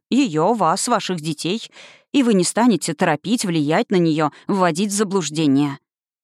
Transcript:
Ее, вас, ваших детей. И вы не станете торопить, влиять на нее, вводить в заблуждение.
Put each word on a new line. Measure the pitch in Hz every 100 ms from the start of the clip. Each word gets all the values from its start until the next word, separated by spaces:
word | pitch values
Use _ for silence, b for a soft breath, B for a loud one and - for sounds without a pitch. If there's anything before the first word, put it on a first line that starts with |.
| -
Ее, | 240 254 151 165
вас, | 233 160 190 -
ваших | 220 - 180
детей. | 156 151 160 220 - B B B B
И | -
вы | 240
не | 196
станете | 175 - 247 185 -
торопить, | 156 180 151 175 233 196
влиять | 165 147 170 247
на | 185
нее, | 165 156 151 B B
вводить | 196 180 160 208
в | 196
заблуждение. | 208 196 151 156 156 135 147 135 _ _ _ _